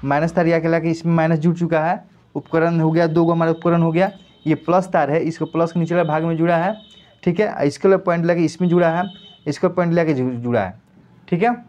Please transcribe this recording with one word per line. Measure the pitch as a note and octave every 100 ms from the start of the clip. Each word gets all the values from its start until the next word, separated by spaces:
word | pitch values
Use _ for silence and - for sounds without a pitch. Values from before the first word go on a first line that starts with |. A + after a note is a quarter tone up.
माइनस | C3+ C#3+ E3
तार | E3 E3
या | E3
कहला | E3 E3
कि | E3
इसमें | E3 E3
माइनस | E3 D#3+ E3
जुड़ | E3 E3+
चुका | E3+ E3 D#3
है, | G3 - _ _ D3
उपकरण | - E3 E3 E3+
हो | D#3+
गया, | D#3+ E3+
दो | E3 E3
गो |
हमारा | E3+ E3
उपकरण | E3 F3 E3+
हो | E3
गया। | E3 F#3+ G3+ - _ D3+
ये | D3
प्लस | - F3+ F#3
तार | F3+ C#3
है, | D#3
इसको | E3 E3 D#3+
प्लस | E3 E3
के | F3
निचला | D#3+ F3 E3
भाग | D#3
में | E3 E3
जुड़ा | E3 E3+
है, | F3+ G#3+ - - - _
ठीक | - F3
है, | G#3 - C#3+
इसके | C#3+ G3
लिए | F#3+
पॉइंट | F#3 E3+ E3+
लेके | F3 D#3+
इसमें | - F3+
जुड़ा | F3 E3+
है, | E3 F#3 - - - -
इसको | C#3+ F#3
पॉइंट | F3 E3+
लेके | E3+ D#3+
जु-, | C#3 B2+
जुड़ा | A#2+ A#2+ A#2
है, | F#2+ F#2+ _ _ _ _ -
ठीक | F3
है। | A3+ A#3